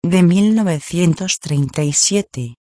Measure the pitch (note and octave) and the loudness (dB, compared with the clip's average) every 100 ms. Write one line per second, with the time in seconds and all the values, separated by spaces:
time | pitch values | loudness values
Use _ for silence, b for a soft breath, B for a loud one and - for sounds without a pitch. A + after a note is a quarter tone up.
0 | E3+ F#3 F3 F#3 G#3 A3 G3+ D3+ - E3+ | 0 4 4 4 2 2 0 -2 -4 0
1 | F3 D3+ F#3 - D#3 C#3+ C#3 - D3 D3 | 0 0 -4 -8 -4 -2 -2 -2 -2 0
2 | - G3+ G3 - A#2+ A#2 | 0 -2 -4 -10 -12 -14